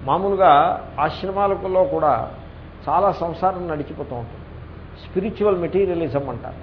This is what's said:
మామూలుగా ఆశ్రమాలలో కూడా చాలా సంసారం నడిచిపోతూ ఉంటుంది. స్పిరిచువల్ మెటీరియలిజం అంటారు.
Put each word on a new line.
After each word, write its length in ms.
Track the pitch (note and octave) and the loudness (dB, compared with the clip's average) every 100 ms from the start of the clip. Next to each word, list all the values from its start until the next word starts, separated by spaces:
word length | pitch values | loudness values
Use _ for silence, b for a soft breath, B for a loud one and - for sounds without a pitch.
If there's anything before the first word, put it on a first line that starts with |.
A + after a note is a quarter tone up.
మామూలుగా 760 | C3+ D#3+ G3 G3 F#3 C#3+ E3+ D#2+ - C3 | 0 0 2 6 8 8 6 2 -6 -2
ఆశ్రమాలలో 840 | D3+ - F#3 F#3+ G3+ F#3+ F#3 F#3 | -2 -2 -6 0 0 0 0 2
కూడా 460 | F3 D#3+ D#3 A#2+ B2 - - - - - - | 2 4 2 2 -2 -10 -16 -18 -18 -10 0
చాలా 240 | D#3+ G3 | 2 2
సంసారం 560 | D#3+ E3+ D#3+ F#3 F#3 F3 | 0 -4 0 0 0 -4
నడిచిపోతూ 480 | D3+ C#3 D3+ D3 B2 | -4 -6 -8 -8 -8
ఉంటుంది. 280 | A#2+ - - - - - - - - | -10 -12 -16 -16 -16 -16 -16 -16 -6
స్పిరిచువల్ 520 | F#3 G#3 - G#3 F#3 | -4 -2 0 2 2
మెటీరియలిజం 680 | E3 F3+ G3 E3+ D#3+ C3+ C3+ | 0 2 2 0 0 -2 -4
అంటారు. 260 | A#2 - - | -8 -10 -12